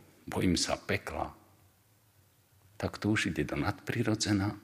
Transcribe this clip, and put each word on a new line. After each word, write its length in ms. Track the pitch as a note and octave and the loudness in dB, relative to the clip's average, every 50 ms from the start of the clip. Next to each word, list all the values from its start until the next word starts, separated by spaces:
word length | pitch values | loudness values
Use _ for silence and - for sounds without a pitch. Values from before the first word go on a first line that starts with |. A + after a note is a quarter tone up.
| - - - - - | -20 -20 -20 -18 -10
bojím 320 | - - - G2+ F#2+ F2 | -4 -2 2 4 4 4
sa 240 | - - - D2 - | 2 2 0 -2 -2
pekla,“ 540 | - - G2 F#2+ - - - D2+ D2+ D2+ - - - - - _ _ _ _ _ _ _ _ _ _ _ _ _ _ _ _ _ _ _ _ _ - - _ | 0 -2 -2 -2 -2 -6 -6 -6 -6 -6 -8 -14 -20 -20 -20 _ _ _ _ _ _ _ _ _ _ _ _ _ _ _ _ _ _ _ _ _ -20 -20 _
tak 240 | - - F2+ - - | -6 -4 -4 -4 0
to 100 | - G#2 | 0 2
už 220 | G#2+ G#2 - F#2 D#2+ | 2 2 2 0 0
ide 100 | D2+ D2 | 0 -2
do 140 | - - D2 | 0 -2 0
nadprirodzená, 960 | D2 - - - - - - A#2 A#2 A2 A2+ A2 - A2 G#2 G2 G2 G#2 G2+ - | 0 0 -2 -2 -6 -4 -2 0 0 0 0 0 2 2 2 2 2 0 -2 -6